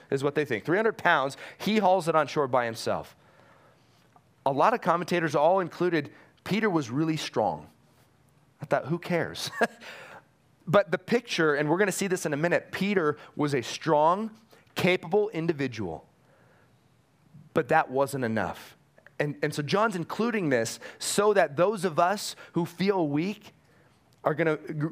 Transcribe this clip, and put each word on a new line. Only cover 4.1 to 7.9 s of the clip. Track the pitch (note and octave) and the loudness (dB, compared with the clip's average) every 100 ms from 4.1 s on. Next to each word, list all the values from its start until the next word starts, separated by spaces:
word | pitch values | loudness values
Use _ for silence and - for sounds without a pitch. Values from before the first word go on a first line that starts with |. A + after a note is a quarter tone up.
| _ _ _ C3+ | _ _ _ -4
A | |
lot | C#3 F3+ A#3 | 4 4 4
of | |
commentators | F3+ E3+ F3+ F3 D#3+ D3 | 0 0 0 0 0 2
all | D#3+ F#3+ | 4 4
included | E3+ - F3+ E3 C3 - - _ | 0 -2 0 0 -2 -12 -20 _
Peter | - G3 A3 | -4 0 2
was | E3 A#2+ | 0 -2
really | B2+ D#3+ D#3 | -2 -2 -2
strong. | - B2 G#2 D#2 D#2 _ _ | -4 -2 -2 -2 -12 _ _